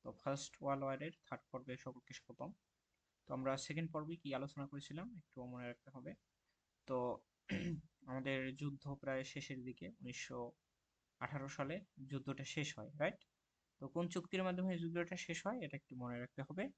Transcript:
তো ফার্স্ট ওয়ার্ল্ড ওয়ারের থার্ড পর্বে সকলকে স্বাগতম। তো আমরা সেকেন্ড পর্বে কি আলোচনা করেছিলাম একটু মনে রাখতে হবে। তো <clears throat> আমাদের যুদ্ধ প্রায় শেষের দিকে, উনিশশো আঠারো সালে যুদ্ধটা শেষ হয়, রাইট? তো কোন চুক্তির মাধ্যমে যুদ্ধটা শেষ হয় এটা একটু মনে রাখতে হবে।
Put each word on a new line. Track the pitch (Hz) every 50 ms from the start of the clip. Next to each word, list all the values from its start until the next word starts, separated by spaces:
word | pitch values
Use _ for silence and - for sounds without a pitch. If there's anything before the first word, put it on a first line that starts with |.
| -
তো | 131 135 -
ফার্স্ট | - 147 139 139 - - - -
ওয়ার্ল্ড | 139 139 139 139 139
ওয়ারের | 135 135 135 147 165 160 _ _
থার্ড | - 127 - _ _
পর্বে | - 127 123 131 123
সকলকে | - - 131 127 127 _ - 135
স্বাগতম। | - - - 117 - 131 185 214 _ _ _ _ _ _ _ _ _ _ _ _ _ _ -
তো | 139
আমরা | 131 131 135 135
সেকেন্ড | 135 - - 147 160 165 160
পর্বে | 165 156 151 156 170
কি | 165 - 147 135
আলোচনা | 131 139 139 - 143 139
করেছিলাম | 139 143 143 139 - 147 160 190 247 233
একটু | 175 - _ _ 131 123 123 123
মনে | 123 123
রাখতে | 120 120 _ _ 135
হবে। | 135 131 127 151 226 _ _ _ _ _ _ _ _ _ _ _ _ _ _
তো | - 131 127 123 123 - - _ _ _ _ _ -
<clears throat> | 190 185 170 175 160 - - - _ _ - 127
আমাদের | 127 135 131 139 135 131 131 131 131
যুদ্ধ | 143 147 143 139 135 - 143 139 -
প্রায় | - 139 131 131 131
শেষের | - - 143 143 - 139 127 123
দিকে, | 127 123 - 165 190 - _
উনিশশো | - 123 123 - - - 127 123 120 120 - _ _ _ _ _ _ _ _ _ _ _ _ _
আঠারো | 123 - 147 139 135 139
সালে | 143 - 139 135 165 202 214 _ _ - 135
যুদ্ধটা | 131 143 131 131 139 131 131 135
শেষ | - - 156 147 - -
হয়, | - 104 92 - 147
রাইট? | 147 185 - - - _ _ _ _ _ _ _ _ _ _ _
তো | 135
কোন | 135 - 165 175
চুক্তির | 175 - 185 170 - - 190 185
মাধ্যমে | 185 185 180 185 185 180
যুদ্ধটা | 165 170 165 170 175 175 175 185
শেষ | 175 - - 165 - -
হয় | 196 240 254 180
এটা | 147 139
একটু | 143 _ _ 135
মনে | 127 123 120 120 120
রাখতে | 123 - _ -
হবে। | 135 - 151 180 214 285 -